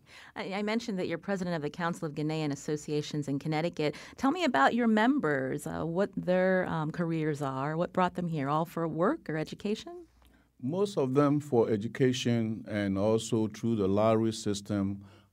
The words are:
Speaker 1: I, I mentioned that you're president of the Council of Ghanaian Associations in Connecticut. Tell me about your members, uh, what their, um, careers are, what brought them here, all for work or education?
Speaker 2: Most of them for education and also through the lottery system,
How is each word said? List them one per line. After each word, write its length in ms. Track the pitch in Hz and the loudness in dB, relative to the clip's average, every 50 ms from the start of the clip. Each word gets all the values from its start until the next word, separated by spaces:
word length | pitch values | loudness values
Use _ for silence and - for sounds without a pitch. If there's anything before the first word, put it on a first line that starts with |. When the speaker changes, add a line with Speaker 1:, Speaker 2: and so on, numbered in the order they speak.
| _ - - - - - - | _ -20 -20 -20 -20 -16 -12
Speaker 1:
I, 200 | - 311 226 190 | -10 -8 -6 -6
I 80 | 202 208 | -4 -2
mentioned 360 | 208 214 233 226 - 202 180 | -2 -2 -2 -4 -4 -4 -4
that 100 | 180 - | -4 -4
you're 100 | 165 160 | -4 -4
president 380 | - - 202 185 180 180 175 | -4 -4 -4 -2 -2 -2 -2
of 60 | 160 143 | -2 -4
the 80 | 151 | -4
Council 360 | - - 175 165 170 - - | -4 -4 -4 -4 -4 -4 -6
of 80 | 156 143 | -6 -4
Ghanaian 380 | 151 151 151 156 156 156 147 139 | -4 -2 -2 -2 -2 -2 -2 -4
Associations 760 | 139 - - 151 151 - - 151 147 147 - - 151 143 - | -4 -4 -4 -6 -4 -4 -4 -4 -2 -2 -2 -4 -4 -4 -2
in 100 | 139 139 | -4 -4
Connecticut. 580 | - 156 156 151 160 175 165 - 151 151 - - - - - | -2 -2 -2 0 -2 -2 -2 -2 -2 -2 -2 -4 -10 -18 -6
Tell 140 | - - 240 | -2 0 0
me 140 | 311 370 349 | 2 2 0
about 300 | 302 247 269 269 247 - | 2 4 4 4 4 4
your 140 | 233 240 226 | 4 2 4
members, 800 | 220 214 214 247 294 285 185 151 147 131 131 131 139 147 - | 4 4 4 4 2 2 2 2 2 0 0 -2 -4 -4 -6
uh, 180 | 160 170 - 160 | -6 -6 -4 -4
what 260 | 160 165 180 202 196 196 | -2 0 0 0 -2 -2
their, 500 | 175 165 170 180 185 185 190 185 185 180 - | -4 -2 0 2 4 4 4 2 2 0 0
um, 220 | 170 165 156 156 | -2 -2 -2 -4
careers 520 | 160 165 175 165 165 160 156 156 151 135 147 | -2 -2 -2 -2 0 0 0 0 -2 -2 -2
are, 340 | 135 135 131 135 147 156 | -4 -4 -4 -4 -2 -2
what 160 | 160 180 - - | -2 -2 -2 0
brought 220 | - 180 175 180 | 2 0 2 0
them 140 | 180 175 170 | -2 -4 -2
here, 200 | 165 156 135 139 | -2 -2 0 0
all 160 | 147 156 165 | 0 0 0
for 220 | 160 - 170 165 165 | -2 -2 -4 -4 -2
work 400 | 151 160 170 214 311 330 - - | 0 0 2 2 0 0 -4 -4
or 80 | 151 | -4
education? 560 | 156 156 - - - - 202 214 - - 339 349 359 339 - _ _ _ - _ _ _ _ _ - - | -4 -4 -6 -8 -8 -6 -4 -4 -4 -6 -10 -14 -16 -16 -20 _ _ _ -20 _ _ _ _ _ -8 -6
Speaker 2:
Most 340 | 127 160 185 202 202 202 | -4 -2 0 0 0 0
of 180 | 165 139 131 131 | 0 0 2 4
them 260 | 143 147 143 143 147 | 6 6 6 4 2
for 280 | 143 - - 117 110 - | 2 2 4 4 4 4
education 960 | 117 104 101 117 - - 139 127 127 127 - 123 117 117 113 110 113 98 - - | 2 0 0 -2 0 2 2 4 4 2 2 2 2 2 2 0 -4 -6 -6 -4
and 280 | 107 104 101 98 95 | -2 0 0 0 2
also 520 | 98 101 107 110 113 113 - - 110 110 107 | 2 2 4 2 2 2 0 0 0 0 0
through 280 | 104 - - 113 117 | -2 -2 -2 0 2
the 120 | 107 98 95 | 2 2 4
lottery 440 | 98 101 107 113 113 110 113 110 110 | 4 4 6 6 6 4 4 0 -2
system, 720 | - - 107 101 101 101 - 110 101 98 98 101 98 98 98 - - - _ | -2 -2 -2 -2 -2 -2 -2 -2 0 0 0 -2 -6 -10 -16 -20 -20 -20 _